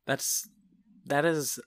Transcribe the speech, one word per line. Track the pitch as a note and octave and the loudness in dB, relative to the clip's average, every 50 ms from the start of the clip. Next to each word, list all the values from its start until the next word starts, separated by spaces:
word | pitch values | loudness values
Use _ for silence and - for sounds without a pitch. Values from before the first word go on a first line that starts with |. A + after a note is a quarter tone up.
| - | -4
That's, | - C3+ - - - - - - - _ _ _ _ _ _ _ _ - - - | -4 -4 -2 -2 -2 -2 -4 -4 -8 _ _ _ _ _ _ _ _ -20 -14 -6
that | - C#3 C#3+ D3+ | -2 2 2 4
is, | E3+ D#3+ D3+ C#3 B2 - - - | 4 2 2 0 -2 -4 -8 -6